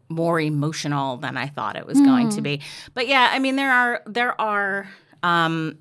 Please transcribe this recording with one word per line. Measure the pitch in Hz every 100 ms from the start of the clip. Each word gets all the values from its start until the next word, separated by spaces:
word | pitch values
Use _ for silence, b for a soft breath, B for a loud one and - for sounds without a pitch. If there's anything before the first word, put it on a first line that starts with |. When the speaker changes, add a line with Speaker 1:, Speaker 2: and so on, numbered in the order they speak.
| _
Speaker 1:
more | 165 165 165
emotional | 151 147 151 156 151 143 139 123
than | 131 131
I | 135
thought | 143 107
it | - -
was | 269
going | 277 254 233
to | 208
Speaker 2:
Mm. |
Speaker 1:
be." | 143 143 B B B
But | - 254
yeah, | 269 247
I | 269
mean, | 269 269
there | 269
are, | 247 240 240 -
there | 220 247 -
are, | 220 202 196 196 196 B B _
um, | 175 170 165 160 160 -